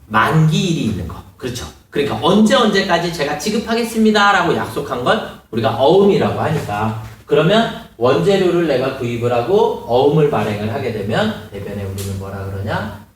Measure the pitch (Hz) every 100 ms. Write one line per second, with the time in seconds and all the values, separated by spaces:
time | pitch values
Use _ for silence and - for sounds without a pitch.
0 | - 107 135 156 156 196 190 151 117 90
1 | 82 - - _ 127 - - - _ 147
2 | 143 113 160 202 220 - 220 190 185 170
3 | 170 160 143 151 214 220 202 233 233 226
4 | 220 208 202 196 165 113 - 151 - 123
5 | 139 214 - - _ 113 131 127 143 190
6 | 202 147 113 - 117 160 - 104 110 110
7 | - - - 147 160 214 233 - - -
8 | 120 151 170 196 180 170 165 127 127 -
9 | 120 117 120 123 117 202 233 - - 123
10 | 143 156 147 110 107 104 107 110 123 107
11 | 101 165 220 214 - 101 95 101 98 98
12 | 98 95 95 98 95 98 107 131 - -
13 | -